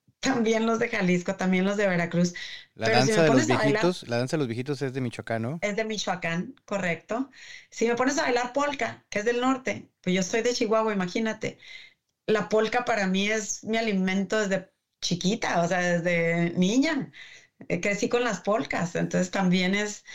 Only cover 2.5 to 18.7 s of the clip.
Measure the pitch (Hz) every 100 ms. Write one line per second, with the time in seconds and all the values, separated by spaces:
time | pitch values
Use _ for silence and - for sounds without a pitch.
2.5 | - - - 110 123 131 170 156 131 -
3.5 | 120 - - 175 180 - 120 127 165 127
4.5 | 113 127 139 139 131 123 - - 113 113
5.5 | 165 208 202 220 208 - 175 170 170 226
6.5 | - - 196 185 165 - 226 269 - -
7.5 | - - - 226 240 262 294 277 240 247
8.5 | 277 294 269 220 - - 208 214 240 262
9.5 | 254 208 202 - _ - 185 185 226 240
10.5 | 247 226 220 220 202 180 233 220 214 -
11.5 | - - - - _ _ _ - 214 208
12.5 | 220 214 240 240 220 190 190 202 220 208
13.5 | - - 226 226 196 185 190 190 220 202
14.5 | 190 - _ _ - - 170 180 226 -
15.5 | 170 170 180 175 175 170 170 165 170 170
16.5 | 180 180 247 320 294 160 - - - _
17.5 | - - 170 202 196 233 240 247 202 -
18.5 | 202 -